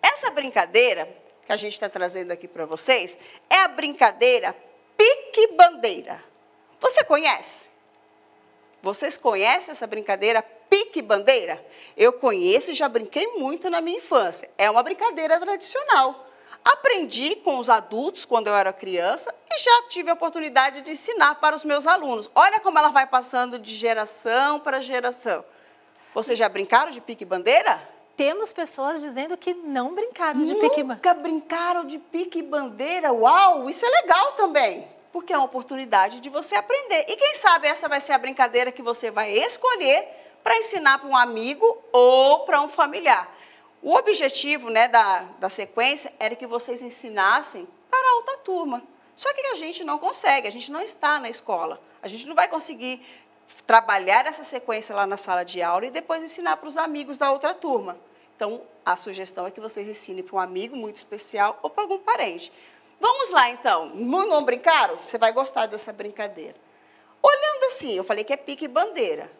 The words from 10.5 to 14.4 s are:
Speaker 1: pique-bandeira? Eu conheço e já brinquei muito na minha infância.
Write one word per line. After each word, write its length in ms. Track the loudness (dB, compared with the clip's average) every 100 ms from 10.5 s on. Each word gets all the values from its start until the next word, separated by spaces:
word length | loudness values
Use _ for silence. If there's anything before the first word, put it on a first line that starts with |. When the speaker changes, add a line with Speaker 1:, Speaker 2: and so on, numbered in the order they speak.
| -18 _
Speaker 1:
pique-bandeira? 960 | 2 2 -6 0 2 4 2 0 -10 -12 -20 -20 4
Eu 160 | 4
conheço 560 | 6 0 2 2 2 2
e 40 |
já 140 | -2 0
brinquei 380 | -2 -4 -4 -4 -4
muito 320 | -6 -6 -4
na 100 | -4
minha 180 | -4 -8
infância. 520 | 0 2 2 -6